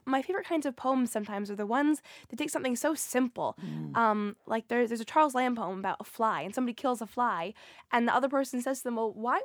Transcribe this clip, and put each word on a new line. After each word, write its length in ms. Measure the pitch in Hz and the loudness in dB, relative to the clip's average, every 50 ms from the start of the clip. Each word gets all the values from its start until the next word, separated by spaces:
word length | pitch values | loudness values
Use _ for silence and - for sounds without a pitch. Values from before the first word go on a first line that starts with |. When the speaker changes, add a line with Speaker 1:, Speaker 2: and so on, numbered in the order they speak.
| - | -2
Speaker 1:
my 160 | - 262 269 | -2 0 0
favorite 240 | 269 - 370 - 370 | 0 0 -2 -4 -2
kinds 220 | - 349 320 285 | 0 -2 0 0
of 100 | 285 247 | -2 -4
poems 340 | - - 262 269 262 254 226 | -2 0 0 2 2 2 0
sometimes 400 | - 220 208 208 208 202 208 202 | 0 -4 -4 -4 -4 -4 -4 -4
are 60 | 208 | -4
the 80 | 196 208 | -4 -2
ones 380 | 202 226 262 285 294 302 285 - - - - - - | 0 2 2 4 4 2 2 0 -8 -20 -20 -16 -14
that 80 | - | -8
take 140 | 226 302 285 | -6 -6 -4
something 260 | - 302 - 262 247 | -2 -2 0 0 0
so 180 | 240 - 294 320 | 0 0 0 0
simple. 600 | 285 - - - 254 262 240 - - 160 120 110 - 190 | 0 -2 -2 0 0 0 0 0 -2 -4 -4 -4 -4 -8
Speaker 2:
Mm. 320 | 175 151 156 156 151 143 | -8 -6 -6 -6 -2 2
Speaker 1:
Um, 400 | 233 233 220 214 214 208 208 196 - _ | 2 4 4 4 2 0 -4 -6 -8 _
like, 240 | - 220 226 226 - | -4 -4 -4 -2 0
there, 180 | 233 240 247 | 0 2 2
there's 140 | 220 233 226 | 2 0 -4
a 60 | 226 | -6
Charles 280 | - - 311 311 302 254 | 2 4 4 4 6 4
Lamb 220 | 247 254 254 247 | 2 0 0 0
poem 220 | 226 208 170 190 185 | 0 -2 -4 -4 -4
about 180 | 190 190 180 - | -4 -4 -4 -4
a 40 | 214 | -8
fly, 380 | - - - 226 220 196 160 143 | -12 -2 0 2 2 2 0 -2
and 120 | 185 214 | -4 -2
somebody 200 | 269 254 240 226 | -2 -2 -2 -2
kills 260 | - - 269 247 233 | -2 -2 0 0 0
a 60 | 233 | -4
fly, 480 | 202 - - 247 240 202 170 165 185 214 - - - - - - _ | -6 -2 0 0 0 0 0 -4 -6 -8 -12 -18 -20 -20 -20 -6 _
and 160 | - 240 233 | 2 2 4
the 80 | 233 - | 4 4
other 140 | 247 254 269 | 4 4 4
person 320 | 269 269 277 262 - 247 | 2 0 0 0 -2 -2
says 200 | 240 262 269 262 | -2 -2 -4 -2
to 40 | - | -4
them, 120 | 247 240 | -4 -2
"Well, 140 | 226 226 220 202 | -2 -2 -2 -4
why, 260 | - 220 240 262 - 269 | -4 -2 0 0 0 0